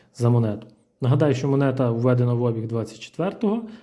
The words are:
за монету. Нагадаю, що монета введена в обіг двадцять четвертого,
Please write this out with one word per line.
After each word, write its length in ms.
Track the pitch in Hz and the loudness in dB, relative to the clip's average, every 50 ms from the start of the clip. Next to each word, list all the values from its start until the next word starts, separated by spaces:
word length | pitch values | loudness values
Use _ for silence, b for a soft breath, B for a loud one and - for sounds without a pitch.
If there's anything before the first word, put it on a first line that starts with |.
| B B _ | B B _
за 140 | - 120 117 | 0 2 2
монету. 380 | 120 117 117 107 104 110 - - - _ _ _ _ _ | 4 4 2 0 -2 -6 -10 -16 -20 _ _ _ _ _
Нагадаю, 320 | 131 127 127 123 160 147 127 | 0 0 2 4 4 2 2
що 140 | 127 143 | 0 0
монета 440 | 139 139 139 139 135 123 131 127 117 | 0 0 2 2 0 0 0 0 0
введена 420 | 117 117 120 127 123 123 123 120 120 | 0 2 2 2 2 2 2 2 0
в 100 | 120 123 | 0 0
обіг 240 | 120 110 113 110 | -2 -2 -4 -4
двадцять 320 | 110 117 113 107 - - - | -4 -4 -4 -4 -6 -10 -16
четвертого, 640 | - - - - 165 196 - - 233 196 214 233 220 214 B B | -20 -12 -6 -4 -4 -4 -4 -2 -2 -2 -2 -2 -4 -8 B B